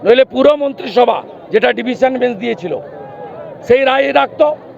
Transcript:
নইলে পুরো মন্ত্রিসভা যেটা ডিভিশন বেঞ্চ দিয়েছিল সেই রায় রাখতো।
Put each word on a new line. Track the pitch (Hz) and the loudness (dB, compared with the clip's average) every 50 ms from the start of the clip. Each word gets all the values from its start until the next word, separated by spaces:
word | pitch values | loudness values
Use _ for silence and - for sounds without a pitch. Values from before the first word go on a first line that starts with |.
| - | 4
নইলে | 190 233 254 262 | 4 4 4 4
পুরো | 254 - 247 262 285 302 | 2 2 2 2 4 2
মন্ত্রিসভা | 294 285 277 269 - 359 359 - 247 247 226 220 151 - - - - - - | 2 -2 -6 -6 -8 -12 -2 2 2 2 2 2 -2 -6 -10 -18 -20 -14 -2
যেটা | - 220 - 240 233 | 0 2 2 2 0
ডিভিশন | 208 233 240 247 - - 262 262 254 | -2 -4 -6 -2 0 0 0 0 0
বেঞ্চ | 247 247 240 | -2 -2 -2
দিয়েছিল | 190 220 240 226 - 180 175 147 113 - - - - - 107 - - - - - - - - - - - | -4 -6 -6 -6 -6 -6 -8 -8 -8 -10 -14 -16 -18 -18 -18 -16 -18 -18 -16 -16 -16 -16 -16 -18 -18 0
সেই | - 240 262 269 | 2 2 4 4
রায় | 262 262 269 277 277 277 | 2 2 2 0 2 2
রাখতো। | 277 277 277 - - 311 - 302 - - - - | 2 0 0 0 0 0 0 0 -4 -12 -20 -20